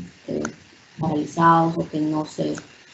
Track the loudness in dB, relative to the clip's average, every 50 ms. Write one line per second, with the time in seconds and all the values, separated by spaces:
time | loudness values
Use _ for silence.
0 | -10 -14 -18 -16 -10 -6 -6 -4 -4 -6 -8 -10 -18 -20 -20 -20 -20 -20 -10 -6
1 | -4 -2 -2 -2 -4 -4 0 4 6 6 6 6 4 2 0 -2 -4 -4 -2 -2
2 | -2 0 0 -2 -4 -6 -6 -4 -4 -4 -4 -6 -10 -14 -20 -20 -20 -20